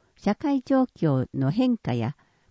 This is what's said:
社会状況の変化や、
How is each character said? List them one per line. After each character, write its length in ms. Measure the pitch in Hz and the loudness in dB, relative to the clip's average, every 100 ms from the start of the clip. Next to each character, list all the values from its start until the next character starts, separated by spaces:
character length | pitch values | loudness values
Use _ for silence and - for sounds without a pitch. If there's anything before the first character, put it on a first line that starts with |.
| _ _ | _ _
社 200 | - 208 | -4 -2
会 260 | 294 277 | -2 -2
状 220 | - 269 | 0 0
況 440 | 254 - 160 131 123 | 0 0 0 0 -2
の 180 | 135 135 | -2 -2
変 260 | 208 254 233 | 0 0 0
化 160 | - | -2
や、 220 | 123 113 - _ _ _ | -4 -4 -6 _ _ _